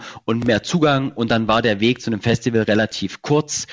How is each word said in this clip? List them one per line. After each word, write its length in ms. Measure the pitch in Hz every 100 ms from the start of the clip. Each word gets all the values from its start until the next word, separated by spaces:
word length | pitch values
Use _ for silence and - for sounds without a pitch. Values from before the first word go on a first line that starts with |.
| - -
und 220 | - 113 120
mehr 160 | 104
Zugang 500 | - 170 151 135 135
und 180 | - 113
dann 180 | 113 110
war 140 | 110
der 180 | 117 101
Weg 200 | 113 127
zu 80 | -
einem 100 | 104
Festival 420 | 120 113 123 113
relativ 600 | 110 107 107 - 95 -
kurz. 440 | - 147 151 - -